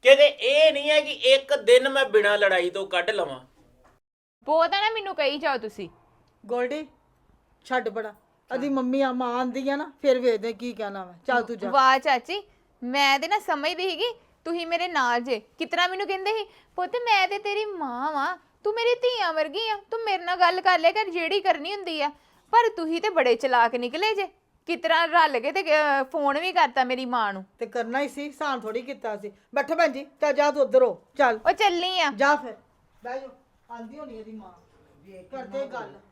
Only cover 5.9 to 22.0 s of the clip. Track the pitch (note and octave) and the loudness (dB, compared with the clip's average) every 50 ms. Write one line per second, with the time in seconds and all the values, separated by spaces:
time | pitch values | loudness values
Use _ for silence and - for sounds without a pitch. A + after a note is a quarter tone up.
5.9 | - _ _ _ _ _ _ _ _ _ - G3+ A#3+ B3 B3 B3 C#4+ D#4 D#4 - | -16 _ _ _ _ _ _ _ _ _ -10 -6 -4 -4 -2 -4 -4 -8 -8 -12
6.9 | _ _ _ _ _ _ _ _ _ _ _ _ _ _ _ - B3+ B3+ A3 A3 | _ _ _ _ _ _ _ _ _ _ _ _ _ _ _ -4 -4 -2 -2 -2
7.9 | G3+ A3+ G#3+ G#3+ G#3 _ _ _ _ _ _ _ B3 B3+ B3+ C#4+ C#4 C4+ B3+ B3 | -6 -6 -10 -10 -14 _ _ _ _ _ _ _ -6 -4 -4 -2 -2 -2 -2 0
8.9 | B3+ C#4 C#4 C4 B3 B3 B3+ A#3+ A#3+ B3 B3+ B3+ A#3+ C4 C4 C4+ C#4 C#4+ D4+ D4+ | 0 0 0 0 0 -2 -4 -2 -2 -2 -4 -4 -4 -4 -4 -4 -4 -4 -6 -10
9.9 | - _ - C#4+ B3+ B3+ B3 B3 A3+ G#3+ G3 A#3 A3+ G3 A#3 B3 A#3 - G#3+ G3+ | -12 _ 2 2 2 4 2 0 0 0 -4 -8 -8 -8 -10 -10 -8 -8 -10 -10
10.9 | G3 G3 F#3 F3+ F3 E3+ _ - B3+ B3 A3+ A3+ A#3+ G3+ F#3+ G3+ A#3 C#4 C4 C4 | -8 -12 -14 -14 -18 -12 _ 0 0 0 0 -2 -8 -8 -6 0 2 4 6 6
11.9 | C4 C4+ C4 D#4 C4+ B3 A#3+ - F4+ G#4 G4+ _ _ _ _ _ _ _ - B3 | 4 4 4 2 0 0 -2 -6 -8 -8 -8 _ _ _ _ _ _ _ -10 -4
12.9 | B3+ C#4 C#4+ C4+ C4+ C#4 C#4+ E4 G4+ G#4 G#4 - D#4+ D4 C#4 D#4 F4+ E4+ F4+ F#4+ | 0 2 2 4 2 2 0 -2 -2 -2 -2 -2 -4 -2 -2 -4 -4 -2 -4 -4
13.9 | F4 D4+ G4+ A#4+ A#4 - _ _ _ _ _ D#4+ E4+ F4 E4+ E4 E4+ E4+ F4 F4+ | -2 -2 -4 -6 -6 -8 _ _ _ _ _ -6 -6 -6 -4 -4 -2 -4 -2 -2
14.9 | E4+ D4 C4 A#3+ A#3+ A#3+ A#3+ C4 B3+ G#3+ - _ _ _ D#4+ - - E4+ F4+ F4+ | -2 0 0 0 0 -2 -2 -4 -6 -6 -6 _ _ _ -8 -6 -2 0 0 0
15.9 | F#4 F#4 G4+ G4+ G4 F#4+ F#4+ G4+ A4 A4 G4+ G4+ _ _ _ _ _ - F4+ F4+ | -2 -6 -4 -4 -4 -4 -2 -4 -4 -4 -6 -10 _ _ _ _ _ -6 -6 -4
16.9 | - B4 A#4+ A#4+ G#4+ G4 F#4 F#4 G4+ G4+ G#4 G4+ G4+ G#4 G#4+ G#4+ G4+ F4 D4+ C4+ | -4 -6 0 0 2 2 2 0 -2 -6 -4 -4 -4 -4 -4 -6 -6 -8 -8 -8
17.9 | A#3+ A#3+ C4 D#4 D#4 C#4+ C4+ E4 F#4 F4 _ _ _ _ _ G#4 G#4+ A#4 A#4 A#4 | -6 -6 -6 -4 -4 -2 -4 -4 -6 -8 _ _ _ _ _ -4 -2 0 0 0
18.9 | A#4+ B4 B4 B4 B4 A4+ G4 F4 D#4+ D#4 D#4 D#4 - G4+ A4+ A4+ G#4+ G4+ G4+ _ | 0 2 0 -2 0 0 -2 -2 0 -2 -4 -2 -4 -6 -4 -4 -4 -6 -6 _
19.9 | - A4+ A4+ A4 G4 F#4 F4 F4 F4+ F4+ F4+ E4+ F4+ F#4 F#4 F#4+ F#4 E4+ D#4+ E4 | -8 -6 -4 -2 -4 -4 -2 -4 0 2 2 2 2 2 2 2 2 4 4 2
20.9 | F4+ G#4+ A4 G4 E4 F4 E4 D#4+ F#4+ G4+ F#4+ F#4+ E4 D#4 C#4+ E4+ G4+ G4+ F#4+ F4 | 2 2 -4 -2 -4 -4 -2 0 -2 0 2 0 0 0 -2 -8 -8 -8 -8 -8
21.9 | D#4+ D4+ | -4 -4